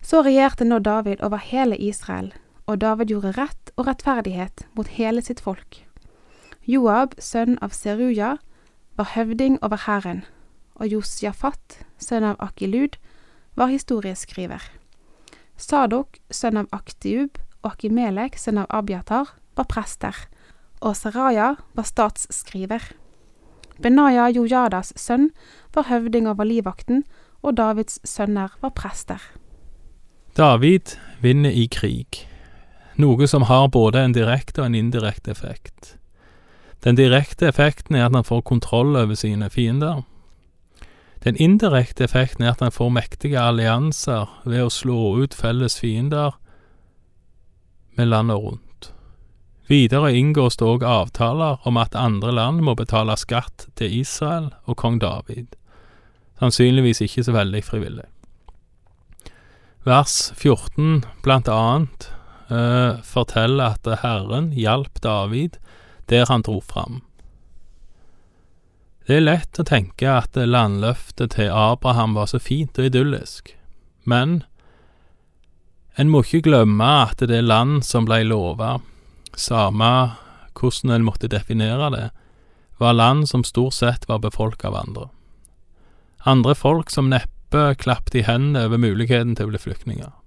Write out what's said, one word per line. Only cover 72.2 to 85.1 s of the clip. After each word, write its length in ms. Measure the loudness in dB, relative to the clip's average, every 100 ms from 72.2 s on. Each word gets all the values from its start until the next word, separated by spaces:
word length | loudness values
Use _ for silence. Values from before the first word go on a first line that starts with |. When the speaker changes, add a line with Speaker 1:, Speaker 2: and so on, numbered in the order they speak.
| -2
Speaker 2:
så 80 | -4
fint 380 | -2 -4 -2 0
og 120 | 2
idyllisk, 640 | 2 2 -2 -8 -18 -20 -20 -20 -20 -20 _
men 380 | 0 2 2 -2 -4 -20 -20 _ _ _ _ _ _ _ _ _ _ _ -14 0
en 120 | 4
må 100 | 4
ikke 200 | 4 2 4
glemme 400 | 6 6 4 4 4 2
at 160 | 0 0
det 140 | 0
land 420 | 4 4 4 0 0
som 180 | 0 2
ble 140 | 2 2
lovet, 560 | 0 -2 -4 -4 -6 -8 -20 -20 -20 -20 -10
samme 560 | -2 2 2 4 4 4 2 -4 -20 -20 -20 -2
hvordan 360 | -2 0 0 2
en 120 | 2
måtte 240 | 0 -2
definere 580 | -4 -2 -2 -2 -2 -2 -4
det, 120 | -8 -12 _ _ _ _ _ 0
var 180 | 4 6
land 300 | 6 4 2
som 140 | 0 0
stort 300 | 0 -2 0
sett 300 | 0 0 -4
var 100 | -4
befolket 480 | -4 -2 -4 -4 -6
av 120 | -6
andre. 260 | -8 -12 -14